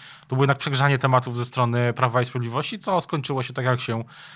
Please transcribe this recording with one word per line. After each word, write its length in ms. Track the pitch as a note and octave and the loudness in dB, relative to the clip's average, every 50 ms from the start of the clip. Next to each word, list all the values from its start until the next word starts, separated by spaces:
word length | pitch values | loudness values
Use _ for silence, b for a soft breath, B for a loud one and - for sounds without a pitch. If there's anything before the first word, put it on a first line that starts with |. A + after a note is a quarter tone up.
| B B B B B - | B B B B B -2
to 80 | C3 | 0
było 80 | B2+ C#3 | 2 4
jednak 140 | C3+ C#3 - | 4 2 2
przegrzanie 400 | - D#3+ C#3 B2+ C3+ C#3+ C#3 B2+ | 0 -2 0 2 2 2 2 2
tematów 380 | - C3+ B2+ B2+ B2 B2+ A#2+ | 4 4 4 4 2 0 -2
ze 80 | A#2+ B2 | -4 -4
strony 480 | B2 - C3 B2 A#2 A#2 A#2+ B2 A#2+ A#2 | -4 0 0 0 2 2 2 0 0 0
Prawa 280 | - B2+ B2 A#2 B2 | 0 0 2 2 2
i 40 | A#2+ | 0
Sprawiedliwości, 540 | A#2+ - C3+ A#2+ A#2 A#2 C3 D3+ - A#3 G#3 | 0 -2 -4 -4 -4 -4 -4 -4 -6 -8 -6
co 220 | - - G3 F3 | -2 0 0 0
skończyło 420 | D#3+ - - D3+ C3 - C#3+ C3 B2 | 0 0 -2 -4 -2 -2 -2 -4 -4
się 100 | - B2 | -4 -4
tak, 120 | - B2+ | -2 0
jak 160 | B2+ B2+ B2 | 0 0 0
się, 180 | - - A2+ A2+ | 0 -2 -4 -4
e, 60 | A#2 B B B B B B | -6 B B B B B B